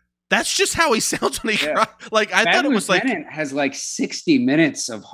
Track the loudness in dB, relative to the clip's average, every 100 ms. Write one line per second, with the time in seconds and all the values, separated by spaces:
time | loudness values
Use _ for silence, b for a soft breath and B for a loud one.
0 | _ _ -2 -2 0 0 0 2 2 2
1 | 0 -2 -4 -4 -2 -2 0 0 0 -2
2 | -2 0 2 2 4 4 4 0 2 2
3 | 2 -2 -6 -8 -6 -2 -2 -2 -10 -6
4 | -6 -4 2 2 4 4 2 0 -8 -10
5 | -14